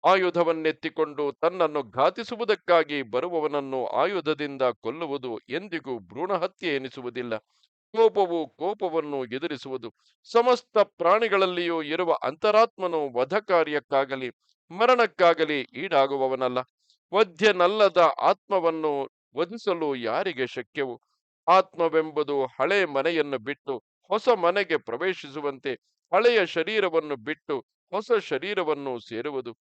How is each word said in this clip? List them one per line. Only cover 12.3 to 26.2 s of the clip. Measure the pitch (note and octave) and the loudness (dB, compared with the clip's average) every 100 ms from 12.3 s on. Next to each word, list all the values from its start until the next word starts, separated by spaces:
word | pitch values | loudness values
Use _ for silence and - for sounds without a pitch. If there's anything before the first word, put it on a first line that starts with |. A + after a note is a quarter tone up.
| D3+ G#3+ G#3 A3+ - F#3 D#3+ C#3 | -2 2 4 4 0 -4 -2 -2
ವಧ | A#2+ C3 G3 | -2 0 -2
ಕಾರ್ಯಕ್ಕಾಗಲಿ | G#3+ F3 D3+ D3 _ C#3 C3+ C3+ B2+ _ _ _ _ | 2 2 2 -2 _ 0 0 -4 -8 _ _ _ _
ಮರಣಕ್ಕಾಗಲಿ | E3+ A#3+ B3 A3+ - F3 E3 D#3 D3 | 0 2 4 2 4 4 4 0 -2
ಈಡಾಗುವವನಲ್ಲ. | A#2+ - F#3+ C#3+ C#3 C#3 C3 C3 B2+ B2 B2+ _ _ _ _ | -4 -10 0 2 2 2 -2 0 -2 -2 -6 _ _ _ _
ವಧ್ಯನಲ್ಲದ | G3 G#3 D#3+ G#3+ F3+ F3 G#3+ G3+ F3 E3 - | 0 0 4 2 4 2 4 4 6 2 4
ಆತ್ಮವನ್ನು | D3 G3 _ G3 E3+ D#3+ D#3 C#3+ C3+ _ _ C3 | 0 0 _ 0 0 0 -4 -4 -6 _ _ -6
ವಧಿಸಲು | E3+ A3+ G#3 F3 D#3 C3+ | -6 -4 -4 -2 -2 -2
ಯಾರಿಗೆ | A#2 B2+ G3 C3 B2 | -2 -2 -2 -4 -6
ಶಕ್ಯವು? | - A#2+ D3+ C3+ A#2 _ _ _ _ - | -6 -10 -6 -6 -6 _ _ _ _ 4
ಆತ್ಮವೆಂಬುದು | F#3 F3+ E3 E3 D#3+ D#3+ D3+ D3 C#3+ C3 | 4 4 -2 2 2 0 -2 -2 -2 -2
ಹಳೆ | - D3 G3+ E3+ | -2 0 2 0
ಮನೆಯನ್ನು | C3+ D3 E3+ C#3+ C3 | 0 0 0 -2 -4
ಬಿಟ್ಟು, | A2 C#3+ - B2+ _ _ _ | -8 -10 -8 -8 _ _ _
ಹೊಸ | G#3 B3+ | -2 2
ಮನೆಗೆ | A3 E3+ G3 F#3+ D#3 | 2 2 0 0 -2
ಪ್ರವೇಶಿಸುವಂತೆ, | - B2+ F#3 F3+ D3 C#3 C#3+ C3+ C#3 A#2+ _ _ _ | -2 -4 -4 -4 -10 -6 -6 -6 -8 -8 _ _ _
ಹಳೆಯ | F#3 | 4